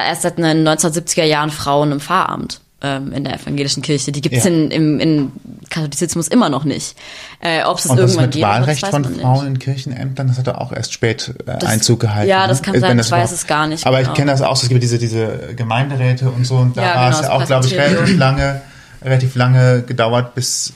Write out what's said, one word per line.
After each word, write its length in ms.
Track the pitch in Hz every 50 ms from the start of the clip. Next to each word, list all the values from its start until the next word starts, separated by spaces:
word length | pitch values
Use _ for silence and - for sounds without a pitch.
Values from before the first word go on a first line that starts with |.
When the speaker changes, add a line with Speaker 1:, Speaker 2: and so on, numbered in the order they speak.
| -
Speaker 1:
erst 160 | - 170 170
seit 160 | - 175 170 -
den 260 | 170 160 156 160 160
neunzehnhundertsiebziger 640 | 156 156 156 - 170 156 170 165 - - - 165
Jahren 240 | 156 151 147 151 156
Frauen 420 | 151 - - 147 143 143 147 147
im 80 | 143 143
Pfarramt, 640 | 147 - 175 190 - - - - - - - - _ _ _ _
ähm, 300 | - 139 139 135 139 139
in 140 | - 135 143
der 80 | 143 170 -
evangelischen 420 | - 143 143 143 139 139 - 147 135
Kirche. 300 | - 151 139 - - 139
Die 80 | 147
gibt's 240 | 131 - 131 127 -
Speaker 2:
Ja. 60 | 190
Speaker 1:
in, 200 | 170 160 156 143
im, 280 | - 151 160 151 151 131
im 320 | - 160 156 151 139 127 127 - - - - - - -
Katholizismus 600 | - 165 156 147 143 - 180 165 - 170 160 -
immer 180 | - 247 220 160
noch 160 | 139 127 151
nicht. 320 | 147 127 - - - - - - - - - - - - -
Äh, 220 | - 170 160 160 -
ob's 180 | - 175 170 -
es 80 | 156
Speaker 2:
Und 60 | 127 123
das 140 | 190 -
Speaker 1:
irgendwann 140 | 185 - 131 123
Speaker 2:
mit 60 | -
Speaker 1:
geben 100 | 98 107 101
wird, 120 | 101 117
Speaker 2:
Wahlrecht 200 | 127 139 151 131 -
Speaker 1:
weiß 60 | 98
Speaker 2:
von 100 | 123 143
Speaker 1:
man 100 | 143 127 -
nicht. 80 | - -
Speaker 2:
Frauen 240 | 127 131 135 143 139
in 120 | 135 127
Kirchenämtern, 680 | - 131 135 135 - 147 127 - - 135 131 - 135 131
das 100 | 123 127
hat 100 | 127 123
doch 80 | -
auch 160 | - - 123
erst 220 | - - - - -
spät, 400 | - - 113 110 - - - 127 - - -
äh, 100 | - -
Speaker 1:
Das, 100 | - -
Speaker 2:
Einzug 300 | 110 110 - - 120 113
gehalten, 300 | - 110 104 107 - 196
Speaker 1:
ja, 140 | 190 190 190
Speaker 2:
ne? 40 | -
Speaker 1:
das 140 | 127 131
kann 140 | - 196 190
Speaker 2:
Wenn 60 | -
Speaker 1:
sein, 160 | - - 123 120
Speaker 2:
das 100 | 113 110
Speaker 1:
ich 40 |
weiß 80 | 175 175 175
Speaker 2:
überhaupt 100 | - 180 165
Speaker 1:
es 60 | - -
gar 200 | 156 151 156 156
nicht 180 | 156 160 -
Speaker 2:
Aber 120 | 139 131 131
Speaker 1:
genau. 140 | 131 127
Speaker 2:
ich 40 | 131
kenn 120 | - 139 143
das 140 | 139 135
auch, 200 | - - 131 131
es 80 | - 123
gibt 120 | 131 123 120
diese, 160 | 120 117 117
diese 540 | 120 113 113 113 110 110 - - - - 110
Gemeinderäte 760 | 120 117 113 113 120 139 143 139 131 127 127 127 127 131 131
und 160 | 123 120 127
so, 100 | - 131 131
und 200 | 127 123 123 -
da 40 | 117
Speaker 1:
Ja, 120 | 180 175
Speaker 2:
war 100 | 127 127 127
Speaker 1:
genau, 20 |
Speaker 2:
es 60 | 120
ja 60 | - -
Speaker 1:
das 60 | - - 131
Speaker 2:
auch, 40 | 131
glaub 200 | - 135 131 127
ich, 60 | 127 -
Speaker 1:
Präsidium. 200 | - 143 147 180 170
Speaker 2:
relativ 200 | - - 196 160
lange, 420 | 135 131 135 143 139 139 139 135 - - - - - - - - -
relativ 320 | 127 131 131 127 123 -
lange 460 | 123 123 123 127 131 127 127 127 123
gedauert, 520 | 120 - 123 120 113 113 117 123 127 123 -
bis, 380 | 127 120 - - - - - -